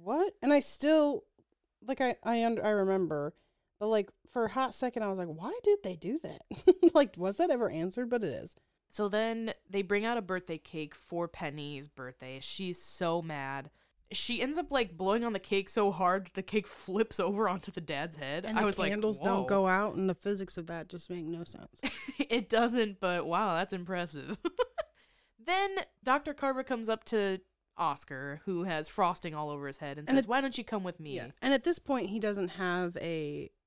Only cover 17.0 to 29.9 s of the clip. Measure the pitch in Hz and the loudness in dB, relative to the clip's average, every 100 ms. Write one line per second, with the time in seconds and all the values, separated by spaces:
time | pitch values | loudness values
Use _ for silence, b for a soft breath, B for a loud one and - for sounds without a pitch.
17 | 226 - 180 202 208 185 - 180 165 139 | 0 0 0 2 0 0 -6 -10 -6 -4
18 | 165 156 135 151 202 220 208 190 185 208 | -4 -6 -6 -4 -2 2 2 2 0 2
19 | 214 202 196 196 - 196 190 185 208 - | 0 0 2 2 2 4 4 4 2 0
20 | 190 175 202 202 190 - 165 170 160 175 | 0 0 -2 -4 -4 -8 -8 -8 -10 -12
21 | - 180 160 170 170 - - - 269 - | -10 -8 -6 -8 -8 -12 -16 -8 -8 -6
22 | - - 277 233 190 226 233 240 214 190 | -6 -6 0 0 2 2 4 4 0 0
23 | 185 175 147 170 214 165 190 190 175 185 | 0 0 2 0 2 0 0 -4 -4 -4
24 | 175 151 135 208 339 - 494 - 622 b | -4 -6 -8 -6 -2 -2 -2 -4 -10 b
25 | b b b _ 233 370 392 381 - _ | b b b _ 0 2 2 -2 -6 _
26 | 254 285 294 285 277 262 262 247 220 220 | 0 0 0 -4 -2 -2 -2 -4 -2 -4
27 | - 226 196 190 - _ _ - 165 143 | 0 0 2 -2 -8 _ _ -4 -2 -2
28 | - 135 139 143 - 175 185 156 160 - | -8 -10 -8 -8 -4 -2 -2 -2 -2 2
29 | 180 180 175 156 151 147 143 139 147 | 2 2 -6 -6 -6 -6 -8 -8 -10